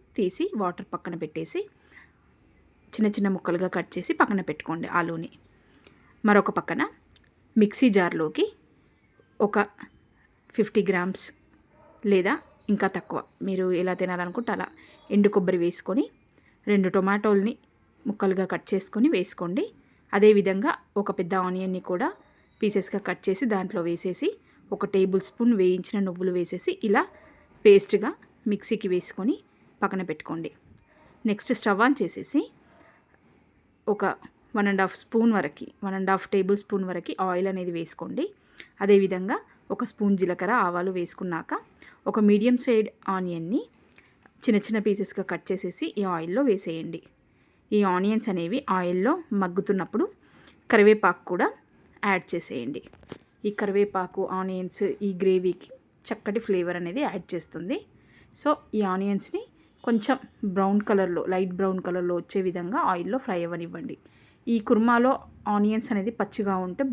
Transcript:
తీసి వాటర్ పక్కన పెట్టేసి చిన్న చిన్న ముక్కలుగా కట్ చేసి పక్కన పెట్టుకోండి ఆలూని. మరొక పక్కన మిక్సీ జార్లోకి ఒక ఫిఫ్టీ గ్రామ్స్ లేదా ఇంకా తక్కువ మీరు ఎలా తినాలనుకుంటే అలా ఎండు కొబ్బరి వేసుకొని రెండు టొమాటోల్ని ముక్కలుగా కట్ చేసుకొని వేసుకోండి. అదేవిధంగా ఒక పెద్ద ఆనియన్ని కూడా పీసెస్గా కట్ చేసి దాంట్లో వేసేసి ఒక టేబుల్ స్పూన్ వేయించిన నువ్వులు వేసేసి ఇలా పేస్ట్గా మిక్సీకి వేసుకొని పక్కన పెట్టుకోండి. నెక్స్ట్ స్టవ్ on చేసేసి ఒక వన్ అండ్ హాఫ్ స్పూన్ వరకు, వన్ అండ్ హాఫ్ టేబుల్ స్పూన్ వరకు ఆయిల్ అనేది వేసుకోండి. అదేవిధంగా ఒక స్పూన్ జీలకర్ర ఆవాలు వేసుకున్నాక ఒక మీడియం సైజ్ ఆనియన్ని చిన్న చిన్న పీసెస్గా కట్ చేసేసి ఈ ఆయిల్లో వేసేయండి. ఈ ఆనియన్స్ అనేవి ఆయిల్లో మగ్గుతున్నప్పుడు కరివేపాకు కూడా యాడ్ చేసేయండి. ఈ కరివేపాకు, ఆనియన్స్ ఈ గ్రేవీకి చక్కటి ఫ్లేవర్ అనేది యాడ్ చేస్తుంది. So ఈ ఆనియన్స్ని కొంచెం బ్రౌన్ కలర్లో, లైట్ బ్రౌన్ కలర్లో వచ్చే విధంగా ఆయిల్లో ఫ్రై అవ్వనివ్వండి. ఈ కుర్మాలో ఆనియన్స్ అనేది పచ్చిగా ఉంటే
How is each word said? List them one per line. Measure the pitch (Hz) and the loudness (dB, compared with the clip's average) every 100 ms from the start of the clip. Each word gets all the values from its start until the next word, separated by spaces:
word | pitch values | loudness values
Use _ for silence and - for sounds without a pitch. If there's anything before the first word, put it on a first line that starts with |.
| _ - | _ -2
తీసి | 185 - 381 240 | -2 -2 -4 -2
వాటర్ | 180 175 190 175 | -4 -4 -10 -10
పక్కన | 180 175 | -8 -8
పెట్టేసి | 156 160 160 359 415 _ _ - - _ _ _ _ _ _ _ _ | -8 -8 -8 -8 -8 _ _ -20 -20 _ _ _ _ _ _ _ _
చిన్న | - 214 208 | -2 -2 0
చిన్న | 202 190 | -2 -2
ముక్కలుగా | - 175 185 180 | -2 -2 -2 -4
కట్ | 165 180 | -6 -8
చేసి | 185 330 | -6 -2
పక్కన | 277 202 180 | 0 0 -4
పెట్టుకోండి | 151 - 165 165 175 | -8 -8 -8 -4 -2
ఆలూని. | 170 165 170 - _ _ _ _ - _ _ _ 214 | -2 -6 -10 -16 _ _ _ _ -20 _ _ _ 4
మరొక | 202 196 180 | 4 4 -2
పక్కన | - 180 415 - _ - _ _ _ 220 | -4 -4 -4 -6 _ -20 _ _ _ 2
మిక్సీ | 208 - 254 196 | 4 4 4 4
జార్లోకి | 175 165 156 285 427 - _ _ _ _ _ _ _ - 208 | 2 0 -4 -2 -4 -4 _ _ _ _ _ _ _ -2 0
ఒక | 247 - - - _ _ _ _ _ _ - | 2 -2 -6 -20 _ _ _ _ _ _ -2
ఫిఫ్టీ | 208 220 190 | 0 2 2
గ్రామ్స్ | 185 185 - - - _ _ _ _ - - 208 | 0 -2 -4 -8 -12 _ _ _ _ -20 -6 2
లేదా | 190 185 311 - _ - | 2 2 -2 -6 _ -2
ఇంకా | 202 196 180 | 0 0 -2
తక్కువ | - - - _ 190 | -6 -8 -10 _ -4
మీరు | 185 185 175 | -2 0 0
ఎలా | 185 180 | 0 -2
తినాలనుకుంటే | 185 180 180 214 233 180 | -2 -4 -4 -4 -4 -4
అలా | - - - - - 202 | -6 -12 -20 -20 0 4
ఎండు | 202 202 | 4 4
కొబ్బరి | 180 180 | 2 2
వేసుకొని | 170 - - 220 453 - _ _ _ _ - | 0 -2 -2 -2 -2 -8 _ _ _ _ 0
రెండు | 202 185 196 | 2 4 2
టొమాటోల్ని | 190 202 214 202 208 - _ _ _ _ - | 2 2 4 4 2 -4 _ _ _ _ -8
ముక్కలుగా | 208 190 185 185 | -2 0 0 -2
కట్ | 170 - | -4 -2
చేసుకొని | 190 - 214 294 196 | -4 -2 2 2 2
వేసుకోండి. | 185 - 175 214 440 - _ _ _ 202 | -2 -6 -4 -4 -4 -10 _ _ _ 6
అదేవిధంగా | 214 202 190 190 285 - _ 202 | 8 8 4 0 -2 -2 _ -4
ఒక | 202 190 | -2 -4
పెద్ద | 175 190 180 | -2 -2 -2
ఆనియన్ని | 185 185 185 - | -2 -4 -4 -4
కూడా | 180 294 - _ _ _ _ | -2 -2 -6 _ _ _ _
పీసెస్గా | 208 202 - 196 190 | 0 0 -2 -4 -6
కట్ | 175 - | -4 -2
చేసి | 190 247 | -2 0
దాంట్లో | 196 185 185 170 | -2 -2 -4 -4
వేసేసి | 170 185 180 339 - _ _ _ 202 | -4 -4 -4 -4 -6 _ _ _ -6
ఒక | 196 190 | -2 2
టేబుల్ | 190 190 - | 2 0 -2
స్పూన్ | - 233 214 | 0 2 4
వేయించిన | 180 185 - 202 190 | 4 2 -2 -2 -2
నువ్వులు | 175 185 180 | -2 -2 0
వేసేసి | 170 180 - - 220 | -2 -4 -6 -2 0
ఇలా | 233 381 - - _ _ _ 214 | 2 0 -8 -20 _ _ _ 8
పేస్ట్గా | 196 - 202 226 415 - _ 214 | 8 8 0 -2 -8 -16 _ -4
మిక్సీకి | 202 - 220 190 | -4 -2 -4 0
వేసుకొని | 180 - - 214 403 - _ _ _ | -2 -2 -4 -2 -2 -8 _ _ _
పక్కన | 196 190 175 | -4 -4 -6
పెట్టుకోండి. | 151 - 165 160 - _ - _ _ - _ 220 | -8 -8 -8 -10 -14 _ -20 _ _ -20 _ -4
నెక్స్ట్ | 208 - 247 | -2 0 0
స్టవ్ | 220 196 247 | 2 2 2
on | 269 | 2
చేసేసి | 180 - 180 294 480 - _ _ - _ _ _ _ _ _ _ _ _ - 208 | -2 -6 -4 -2 -2 -10 _ _ -20 _ _ _ _ _ _ _ _ _ -4 0
ఒక | 190 - - _ _ 214 | -2 -2 -12 _ _ 0
వన్ | 202 | 0
అండ్ | 196 185 | 2 0
హాఫ్ | - | -2
స్పూన్ | - 226 233 202 | -2 2 4 4
వరకు, | 151 - - - 196 | 0 -6 -16 -10 -6
వన్ | 190 | -4
అండ్ | 190 190 | 0 0
హాఫ్ | - 196 | 0 0
టేబుల్ | 185 202 - | 2 0 0
స్పూన్ | 202 185 | -4 -4
వరకు | 175 160 - 190 | -6 -8 -4 -2
ఆయిల్ | 180 190 190 | 0 -2 -2
అనేది | 180 170 | -6 -6
వేసుకోండి. | 165 - 165 185 403 - _ - - - 202 | -8 -10 -8 -6 -6 -8 _ -20 -20 -2 6
అదేవిధంగా | 196 190 185 190 403 - _ - | 6 6 0 -4 -6 -8 _ -8
ఒక | 202 240 | -6 -6
స్పూన్ | - 202 190 | 0 2 2
జీలకర్ర | 180 175 185 247 180 | 2 0 0 2 2
ఆవాలు | 175 190 185 | 0 -2 -4
వేసుకున్నాక | 170 - 180 160 - 403 - _ - - - | -6 -6 -6 -6 -6 -8 -8 _ -20 -8 -4
ఒక | 214 208 | 4 6
మీడియం | 208 240 247 | 6 4 2
సైజ్ | 254 220 214 - - | 4 2 2 -6 -6
ఆనియన్ని | 190 180 170 165 285 480 _ _ - _ _ _ _ | -4 -4 -6 -4 -4 -4 _ _ -20 _ _ _ _
చిన్న | - 208 - | 2 2 2
చిన్న | 220 214 | 0 0
పీసెస్గా | 202 185 - 185 | 0 -2 -6 -6
కట్ | 170 - | -6 -4
చేసేసి | 185 180 - 320 - | -4 -6 -6 -6 -4
ఈ | 196 165 | -4 -4
ఆయిల్లో | 165 214 277 | -2 0 2
వేసేయండి. | 196 175 165 175 165 - _ _ _ _ _ _ 208 | 2 -2 -8 -8 -12 -16 _ _ _ _ _ _ 2
ఈ | 196 | 2
ఆనియన్స్ | 180 202 220 226 | 2 2 0 0
అనేవి | 185 165 233 - 185 | -2 -2 -4 0 0
ఆయిల్లో | 180 180 220 359 - 202 | 0 2 0 0 -2 -2
మగ్గుతున్నప్పుడు | 185 180 202 190 165 220 403 - _ - - _ - | 0 -2 -2 -2 -2 -2 -4 -6 _ -20 -20 _ 2
కరివేపాకు | 220 208 214 190 180 - | 6 6 6 4 0 -4
కూడా | 180 330 - _ _ _ _ 208 | -2 -2 -2 _ _ _ _ -2
యాడ్ | 185 - | -2 -2
చేసేయండి. | 170 - 127 120 - - - - - _ _ 214 | -8 -6 -8 -8 -10 -14 -20 -20 -20 _ _ -6
ఈ | 208 | -2
కరివేపాకు, | 202 196 202 196 180 - 190 185 | 0 2 2 0 -4 -4 -4 -4
ఆనియన్స్ | 190 185 180 - 196 - 202 | -4 -4 -6 -4 -4 -2 -4
ఈ | 180 | 0
గ్రేవీకి | 190 185 185 - - - _ _ - | 2 4 2 -2 -10 -20 _ _ -10
చక్కటి | 214 214 220 220 | -8 -4 -4 -2
ఫ్లేవర్ | 185 175 175 | -2 -2 -4
అనేది | 170 233 262 | -6 -4 -4
యాడ్ | 180 - | -4 -8
చేస్తుంది. | 170 - - 175 370 - _ _ - - - | -10 -8 -12 -6 -8 -8 _ _ -20 -20 -4
So | 294 294 - 214 | -2 -2 -2 -2
ఈ | 190 | 0
ఆనియన్స్ని | 185 196 196 - 403 480 _ _ _ 247 | 0 0 -2 -4 -8 -10 _ _ _ -2
కొంచెం | 226 214 262 - _ 208 185 | 0 2 -2 -4 _ -4 0
బ్రౌన్ | 196 208 208 | 2 2 2
కలర్లో, | 202 180 170 - | 2 2 -2 -2
లైట్ | 185 190 180 | -2 -2 -2
బ్రౌన్ | 190 185 180 | -2 -2 -4
కలర్లో | 180 175 175 | -2 -2 -2
వచ్చే | - 202 185 | -4 -4 -2
విధంగా | 175 175 285 269 | -4 -4 -2 -2
ఆయిల్లో | 180 180 254 247 | -2 -2 -6 -4
ఫ్రై | 180 170 | -4 -4
అవ్వనివ్వండి. | 170 170 175 - - _ _ _ _ - | -6 -10 -10 -12 -14 _ _ _ _ -2
ఈ | 226 208 | -2 2
కుర్మాలో | 220 233 233 254 - - - 208 208 | 4 6 4 4 2 -4 -10 -2 0
ఆనియన్స్ | 208 220 220 208 | 2 0 -2 -2
అనేది | 202 - | -2 -4
పచ్చిగా | 202 - 196 185 185 | -6 -4 -2 -2 -4
ఉంటే | 180 277 | -4 -2